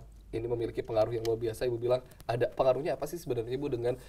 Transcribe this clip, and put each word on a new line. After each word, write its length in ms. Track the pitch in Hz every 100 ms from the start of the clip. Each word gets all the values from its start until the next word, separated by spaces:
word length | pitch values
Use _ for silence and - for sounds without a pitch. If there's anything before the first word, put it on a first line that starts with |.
| - - -
ini 160 | 113 113
memiliki 400 | 117 113 - -
pengaruh 320 | 110 110 117
yang 80 | 113
luar 160 | 113
biasa, 240 | 117 107 127
Ibu 160 | 117
bilang 240 | 120 123 - - -
ada. 160 | 123 123
Pengaruhnya 460 | - 131 127 160
apa 160 | 170 160
sih 80 | 175
sebenarnya, 400 | 147 120 113 131
Bu, 160 | 143
dengan, 240 | 120 120 127